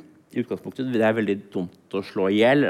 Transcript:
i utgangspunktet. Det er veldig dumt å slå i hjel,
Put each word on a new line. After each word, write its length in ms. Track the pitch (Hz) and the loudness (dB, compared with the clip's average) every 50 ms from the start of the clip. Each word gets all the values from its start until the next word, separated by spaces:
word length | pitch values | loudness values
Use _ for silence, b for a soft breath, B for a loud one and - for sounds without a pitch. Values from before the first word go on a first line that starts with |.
| - - _ _ _ _ | -12 -20 _ _ _ _
i 80 | - 123 | -8 -8
utgangspunktet. 540 | 120 - 101 92 - 95 - - 131 131 123 | -6 -6 -6 -10 -10 -14 -10 -8 -6 -4 0
Det 80 | 107 110 | 2 2
er 140 | 110 110 113 | 2 2 0
veldig 180 | 107 101 101 101 101 - | 0 -2 -2 -4 -6 -10
dumt 440 | - 98 90 90 - _ _ _ - 98 | -8 -8 -8 -8 -10 _ _ _ -8 -8
å 40 | 98 | -8
slå 260 | - - 104 95 98 | -6 -4 -2 0 0
i 60 | 101 107 | 2 4
hjel, 240 | 113 120 135 147 131 90 | 4 4 4 4 2 2